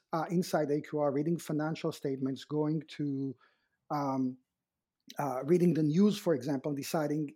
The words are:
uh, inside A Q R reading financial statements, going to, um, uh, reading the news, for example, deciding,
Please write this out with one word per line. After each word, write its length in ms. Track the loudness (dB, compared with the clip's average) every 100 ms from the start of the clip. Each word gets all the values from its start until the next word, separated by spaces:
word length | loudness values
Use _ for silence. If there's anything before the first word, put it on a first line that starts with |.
| _
uh, 120 | -4 0
inside 400 | 0 2 0 2
A 100 | 0
Q 180 | -2 0
R 120 | 0
reading 260 | 2 0 -2
financial 540 | -2 -2 -2 -2 -4
statements, 520 | -4 -4 -2 -2 -4
going 380 | -4 -2 0 -2 -4 -6
to, 380 | -4 -2 -4 -8 _ _ _ _ _
um, 440 | -4 -2 0 -2 -4 _ _ _ _ _ _ _ -4
uh, 240 | -4 -2
reading 320 | 2 4 6 4
the 80 |
news, 340 | 2 6 4 4
for 160 | 0
example, 400 | 0 0 -2 -2
deciding, 580 | -4 -2 -2 0 -2 -4